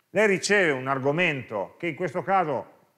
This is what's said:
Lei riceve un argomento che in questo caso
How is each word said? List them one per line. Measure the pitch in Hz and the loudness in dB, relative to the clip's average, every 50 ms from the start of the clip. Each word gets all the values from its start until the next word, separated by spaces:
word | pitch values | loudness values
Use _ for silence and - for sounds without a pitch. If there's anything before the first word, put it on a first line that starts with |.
| _ _ | _ _
Lei | - 185 214 | 0 2 4
riceve | 214 196 165 - - 202 208 185 160 | 4 2 2 2 2 2 4 4 2
un | 139 127 127 | 2 0 -2
argomento | 135 135 135 127 143 143 165 180 170 147 135 113 - 113 101 92 85 - - | -2 -2 0 0 0 2 2 2 0 0 -2 -6 -6 -6 -6 -6 -6 -8 -8
che | - 170 | -8 -8
in | 147 | -6
questo | 123 180 165 127 180 143 | -4 -6 -6 -4 -6 -4
caso | 170 190 190 180 151 135 113 - - - _ _ _ _ | 0 0 0 0 0 -2 -4 -4 -8 -14 _ _ _ _